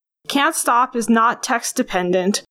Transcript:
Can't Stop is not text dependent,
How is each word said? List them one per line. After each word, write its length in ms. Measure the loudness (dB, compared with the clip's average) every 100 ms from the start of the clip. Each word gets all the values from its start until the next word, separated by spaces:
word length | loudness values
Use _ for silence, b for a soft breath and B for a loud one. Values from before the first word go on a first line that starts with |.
| _ _ -6
Can't 300 | 0 0 0
Stop 400 | 0 2 0 -2
is 120 | 2
not 360 | 2 2 0
text 320 | -4 -4 -4 -4
dependent, 640 | -2 -2 0 0 0 -2 -6